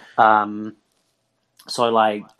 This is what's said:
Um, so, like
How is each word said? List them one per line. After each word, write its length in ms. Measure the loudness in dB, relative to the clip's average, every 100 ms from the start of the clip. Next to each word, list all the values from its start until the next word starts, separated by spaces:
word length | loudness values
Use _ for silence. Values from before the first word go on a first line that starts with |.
| -10 0
Um, 580 | 2 4 0 -8 -12 -16 _ _ _ _ _ _ _ _ -14
so, 220 | -4 0
like 340 | 2 0 -2 -10 -4